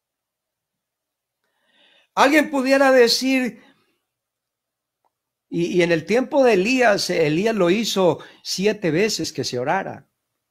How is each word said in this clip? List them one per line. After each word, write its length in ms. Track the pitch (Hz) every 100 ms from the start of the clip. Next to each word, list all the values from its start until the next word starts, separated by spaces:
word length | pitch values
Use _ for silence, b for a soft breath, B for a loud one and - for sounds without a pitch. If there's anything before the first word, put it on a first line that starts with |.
| _ _ _ _ _ _ _ _ _ _ _ _ _ _ _ _ _ _ _ _ _
Alguien 360 | - 254 302 294
pudiera 420 | 285 254 269 269
decir, 680 | 262 226 - 262 262 247 - b b b _ _ _ _ _ _ _ _ _ _ _ _ _ _ _ -
y, 300 | 165 330 180
y 40 |
en 100 | 170
el 120 | 165
tiempo 400 | 165 226 254 302
de 100 | 254
Elías, 540 | 202 202 262 240 202 -
Elías 460 | 180 151 156 220
lo 160 | 214 175
hizo 480 | 202 214 196 185 143 B B
siete 480 | - - 202 208 175
veces 420 | 151 214 208 156
que 120 | -
se 140 | - 123
orara, 500 | 127 190 156 110 - _ _ _ _